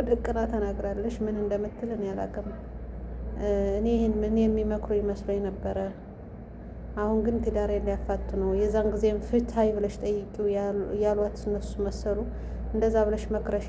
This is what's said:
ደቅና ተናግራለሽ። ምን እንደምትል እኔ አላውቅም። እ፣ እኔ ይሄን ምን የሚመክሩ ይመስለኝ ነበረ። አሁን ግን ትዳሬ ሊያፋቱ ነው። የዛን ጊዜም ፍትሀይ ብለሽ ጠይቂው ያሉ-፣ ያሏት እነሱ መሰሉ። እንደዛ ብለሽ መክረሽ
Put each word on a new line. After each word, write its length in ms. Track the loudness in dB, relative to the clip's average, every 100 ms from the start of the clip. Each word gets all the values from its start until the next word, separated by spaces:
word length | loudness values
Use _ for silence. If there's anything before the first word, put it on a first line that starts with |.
ደቅና 340 | 4 2 2 0 0
ተናግራለሽ። 680 | 0 0 -2 -4 -2 -4 -2
ምን 180 | -2 0
እንደምትል 540 | 0 0 -2 -6 -6
እኔ 140 | -4 -4
አላውቅም። 400 | -4 -4 -6 -8 -8 -10 -10 -10 -8 -8 -8 -6 -2
እ፣ 120 | 2 2 2
እኔ 120 | 2 4
ይሄን 240 | 4 4 2
ምን 180 | 2 4
የሚመክሩ 540 | 4 4 2 0 0
ይመስለኝ 460 | 0 0 -2 -2 -2
ነበረ። 340 | -2 -4 -4 -2 -4 -6 -14 -14 -14 -14 -14 -14 -14 -12 -8 -2
አሁን 220 | 2 2
ግን 160 | 2 2
ትዳሬ 340 | 2 2 2 2
ሊያፋቱ 500 | 0 -2 0 -2 -2 0
ነው። 140 | 2
የዛን 360 | 4 4 4 2
ጊዜም 300 | 4 2 2
ፍትሀይ 460 | 2 2 2 4 4
ብለሽ 240 | 4 0 -2
ጠይቂው 480 | -2 -2 -4 -2 0
ያሉ-፣ 400 | 2 0 0 -2 0
ያሏት 380 | 2 4 0 -2
እነሱ 300 | -2 -2 -2 -2
መሰሉ። 380 | -2 -2 -2 -2 -2 -6 -6 -6 -2
እንደዛ 280 | 2 4 4
ብለሽ 220 | 4 2 -2
መክረሽ 380 | -2 0 -2